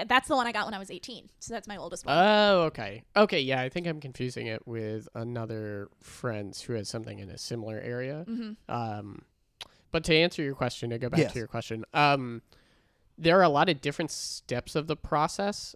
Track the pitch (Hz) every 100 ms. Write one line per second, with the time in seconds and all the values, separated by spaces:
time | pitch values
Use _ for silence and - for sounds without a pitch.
0 | 208 247 - 277 240 214 240 196 196 175
1 | - 202 - _ - 233 214 196 151 165
2 | - 151 202 214 208 185 160 - 104 107
3 | - 202 214 175 131 131 131 175 170 151
4 | 143 123 127 120 117 110 - 113 110 110
5 | - - 117 120 113 110 107 101 101 _
6 | - - 127 107 101 95 - 113 101 117
7 | 107 101 98 - - 120 107 110 117 123
8 | 131 151 180 226 214 214 - 120 113 104
9 | 101 95 - _ _ _ - _ _ 165
10 | 165 156 - - 143 135 123 - 120 117
11 | 123 170 131 123 110 117 - 113 110 151
12 | 147 143 123 117 - _ _ _ _ _
13 | _ - 160 185 175 143 180 143 143 139
14 | 156 - - - - 123 - 160 156 147
15 | - 151 160 - 202 208 -